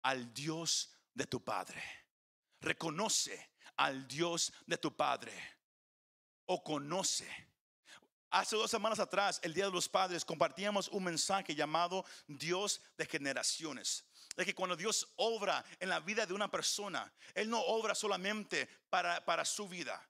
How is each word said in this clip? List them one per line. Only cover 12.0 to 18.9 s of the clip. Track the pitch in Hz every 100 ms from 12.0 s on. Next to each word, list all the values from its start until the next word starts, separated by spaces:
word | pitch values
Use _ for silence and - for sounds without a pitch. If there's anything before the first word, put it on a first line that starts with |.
| - - -
Dios | 143 156 180 202 - - -
de | 160
generaciones. | 156 139 135 110 - 160 127 95 - - - - -
De |
que | 208
cuando | 185 185 175
Dios | 202 202 - -
obra | 220 226 196 147 - -
en | 185
la | 170
vida | 160 214 208
de |
una | 196 202
persona, | 180 - - 202 151 101 _ -
Él | - 214
no | 226
obra | 180 226 214
solamente | - 214 185 190 214 202 165 131 - _